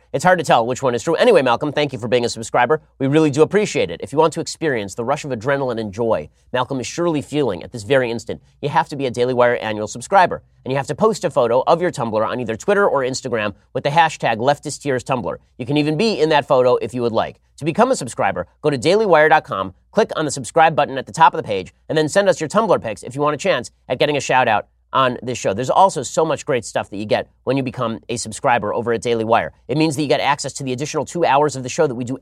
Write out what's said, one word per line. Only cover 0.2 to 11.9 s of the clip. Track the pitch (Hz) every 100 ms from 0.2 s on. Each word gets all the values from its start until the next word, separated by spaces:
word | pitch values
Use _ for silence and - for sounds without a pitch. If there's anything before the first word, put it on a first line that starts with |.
hard | 180 185
to |
tell | 151 135
which | 113 143
one | 135
is | 120
true. | 160 165
Anyway, | 233 185
Malcolm, | 131 117 151
thank | 143 147
you | 120
for | 113
being | 123
a | 117
subscriber. | 113 113 135 123 156 - -
We | 135
really | 151 156
do | 139
appreciate | 147 202 208 139 95
it. | 85
If | 98
you | 143
want | 160
to | 156
experience | 143 - 160 123 101
the | -
rush | 117 143
of | 147
adrenaline | 123 117 139 131 113
and | 110
joy | 98 117 98 76 _ _
Malcolm | 123 127 135
is | 117
surely | - 175 151
feeling | - 147 131 87
at | -
this | 120
very | 98 135 123
instant, | 117 - 87 _ _
you | 135
have | 151 165
to |
be | 143 135
a |
Daily | 117 123
Wire | 123 120 120
annual | 107 107 104
subscriber. | 120 117 196 175 78 - _
And | 117
you | 135
have | 131
to |
post | 143 214 214
a | 170
photo | 143 120 123 -
of | 165
your | 175